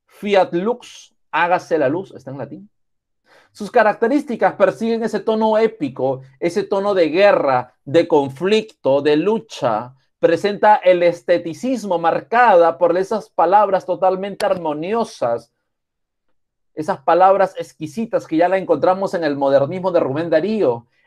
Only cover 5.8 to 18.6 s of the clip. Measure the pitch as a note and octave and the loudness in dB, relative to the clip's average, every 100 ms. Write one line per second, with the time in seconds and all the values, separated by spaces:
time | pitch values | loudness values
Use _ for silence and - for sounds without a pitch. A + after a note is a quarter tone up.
5.8 | C#3+ C3 C3 C3 - _ E3+ E3+ G3 G3+ | -8 -4 -4 -4 -8 _ -4 -4 -4 -2
6.8 | G3+ G3 D#3 D#3+ G3+ F#3 C#3+ B2+ B2 _ | 0 0 0 4 4 4 2 0 -2 _
7.8 | - D3 E3+ D#3 C#3 C3+ F3+ A3 G#3+ _ | -2 0 2 0 0 -4 0 0 -2 _
8.8 | C3+ C3+ C#3+ D3+ F3+ A3 - - C3 G#2+ | 0 0 2 0 0 -2 -6 -6 -4 -4
9.8 | B2 _ _ _ E3+ E3 G3+ G3+ G#3+ G#3+ | -6 _ _ _ 0 0 -2 0 2 4
10.8 | F3+ F3+ F3 E3+ - F3 E3+ D#3 B3 B3+ | 4 4 2 0 -2 -2 -2 -8 -6 -6
11.8 | G3+ E3+ E3 - - A3+ A#3+ F#3 E3 E3 | -4 -2 -2 -2 -2 2 4 6 4 2
12.8 | F3 E3+ F#3+ G#3+ - - E3+ G3+ G3+ F#3+ | 0 0 -2 -6 -6 -2 2 4 4 0
13.8 | F3+ E3+ F#3 F#3 G3+ F#3+ G3+ F#3 D#3+ D3 | -2 -2 0 0 -6 -6 -4 -4 -4 -6
14.8 | E3+ A3+ A3+ - B2 A#2 - _ _ _ | -4 -4 -6 -6 -4 -4 -8 _ _ _
15.8 | _ _ _ _ _ _ _ _ _ - | _ _ _ _ _ _ _ _ _ -12
16.8 | D#3 F#3+ - E3+ F#3 F#3+ F#3+ F3+ E3 _ | -6 -4 0 4 6 4 2 -2 -14 _
17.8 | D3+ G#3 A3+ F3 - D#3+ F3 F#3+ | -12 -8 -4 -4 -2 0 2 0